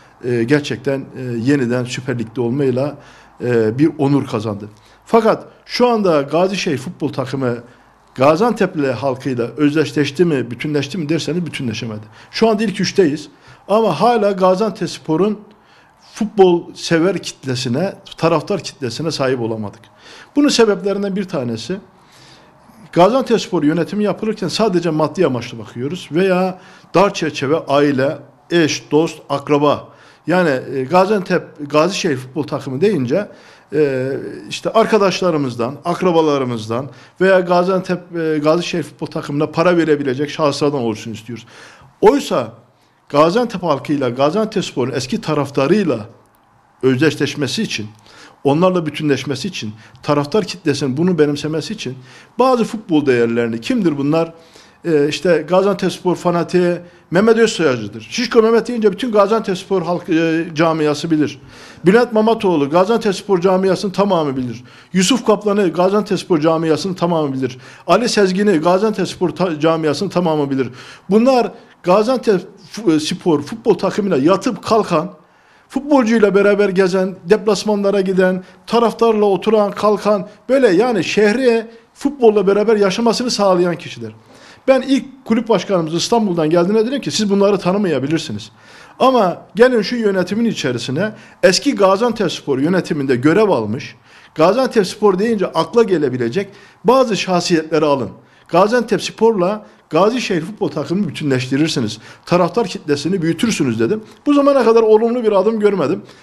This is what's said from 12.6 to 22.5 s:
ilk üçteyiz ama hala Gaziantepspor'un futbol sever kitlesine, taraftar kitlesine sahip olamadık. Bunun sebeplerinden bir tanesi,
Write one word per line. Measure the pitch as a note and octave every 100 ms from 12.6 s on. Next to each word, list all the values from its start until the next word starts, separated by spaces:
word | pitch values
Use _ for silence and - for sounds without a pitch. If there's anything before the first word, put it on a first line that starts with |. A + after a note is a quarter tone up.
ilk | A3 F3+
üçteyiz | F3+ - F3 D3+ - - - - -
ama | G#3 A3 D3
hala | A3 A#3+ G3+
Gaziantepspor'un | G3 F#3 F#3 A3 - E3+ - - D#3+ G3+ G#3 - _ _ _ _ _ _
futbol | - G#3+ - F#3 F3 -
sever | - - D3 F3 F3
kitlesine, | - - B2+ B2+ B2+ B2 F#3+ - - -
taraftar | E3 E3 D3 G3
kitlesine | - - B2 B2 D#3+
sahip | D3 C3+ C3
olamadık. | A2+ A2 G#2 - - _ - - - -
Bunun | C#4+
sebeplerinden | - A3+ F#3+ G3 G3 G3+ F#3+
bir |
tanesi, | F#3+ D#3+ A#2+ A2 - F#3+ - _ _ - - - _